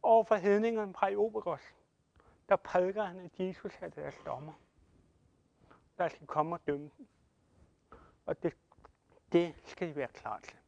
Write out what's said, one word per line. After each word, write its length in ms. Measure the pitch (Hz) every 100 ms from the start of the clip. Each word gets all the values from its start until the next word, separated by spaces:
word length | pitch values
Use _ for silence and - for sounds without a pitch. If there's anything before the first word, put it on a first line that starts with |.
Over 200 | - 226
for 120 | 220 208
hedningerne 580 | 185 202 226 226 208
fra 160 | 180 196
Iopagos, 520 | 202 214 214 - 147 - _ _ _ _ _ - _ -
der 60 | 190
prædiker 480 | - 180 180 196
han, 160 | 202 180
at 200 | 180 -
Jesus 340 | 185 185 - -
er 80 | 156
deres 260 | 143 147 - -
dommer, 280 | 123 147 - _ _ _ _ _ _ _ _ _ _ _ - _ _
der 100 | 175
skal 200 | - 147
komme 280 | 151 156 165
og 120 | -
dømme 220 | 143 147 _
dem. 100 | 269 _ _ _ _ _ - _ _ - - _ -
Og 180 | -
det, 100 | 170 - _ _ - _ _ _ _
det 240 | 170 170 147
skal 260 | - - 175
de 60 | 143
være 120 | 127
klar 320 | - 120 104
til. 180 | - -